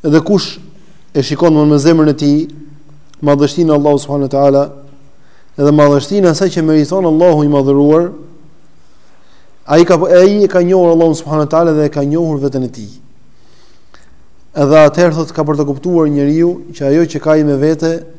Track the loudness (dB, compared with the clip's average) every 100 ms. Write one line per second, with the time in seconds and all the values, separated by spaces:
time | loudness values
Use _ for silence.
0 | 2 0 2 -2 -2 -14 -20 -20 -20 -20
1 | -8 -6 -4 0 0 2 2 2 2 2
2 | 0 0 0 -2 -4 -12 -20 -20 -20 -20
3 | -20 -6 -2 0 0 0 0 2 2 0
4 | -2 -6 -4 0 2 2 -2 -10 -20 -20
5 | -20 -20 -20 -20 -20 -2 0 4 4 2
6 | 0 0 0 0 -2 -2 0 0 0 -2
7 | -2 2 2 2 0 0 2 2 2 2
8 | 0 -10 -20 -20 -20 -20 -20 -20 -20 -20
9 | -20 -20 -20 -20 -20 -20 -2 2 2 2
10 | 2 4 4 2 0 0 0 2 2 2
11 | 2 0 -4 -4 0 0 0 0 -2 -2
12 | -4 -2 -2 -4 -4 -4 -8 -10 -18 -20
13 | -20 -20 -20 -20 -20 -20 -20 -20 -20 -20
14 | -20 -20 -20 -20 -14 -4 2 6 4 4
15 | 0 0 -6 -6 -4 -2 -4 -4 -2 0
16 | 0 0 0 0 -2 -4 -14 -8 -2 0
17 | 0 -4 0 0 0 0 -2 -2 -4 -6
18 | -10